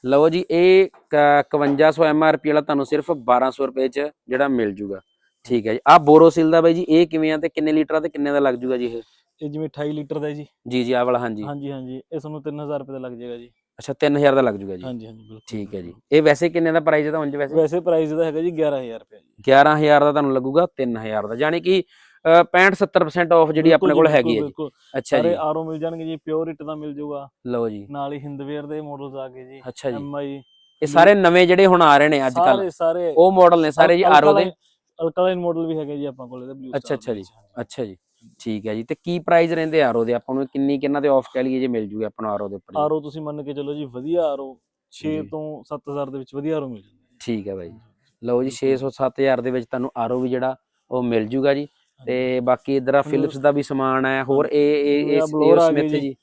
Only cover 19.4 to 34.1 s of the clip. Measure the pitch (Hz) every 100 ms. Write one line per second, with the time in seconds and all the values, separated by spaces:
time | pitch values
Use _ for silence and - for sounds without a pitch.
19.4 | - 135 147 151 151 147 147 143 143 135
20.4 | 131 143 175 - 127 113 110 107 104 113
21.4 | 151 170 170 185 170 _ _ _ 160 165
22.4 | 170 180 190 190 190 185 165 175 170 170
23.4 | 160 156 160 156 127 147 160 151 120 113
24.4 | 117 - 151 _ _ 135 - 131 165 175
25.4 | 156 156 160 156 165 165 160 160 - 156
26.4 | 165 151 151 151 151 143 147 143 139 _
27.4 | 127 123 117 104 104 143 139 143 147 139
28.4 | 139 147 143 151 151 143 139 135 131 127
29.4 | 127 135 127 - 139 120 143 143 143 139
30.4 | - _ _ _ 143 156 175 208 180 175
31.4 | 180 180 190 180 160 143 151 147 131 127
32.4 | 175 123 180 - 165 170 175 151 180 190
33.4 | 180 170 156 151 160 175 185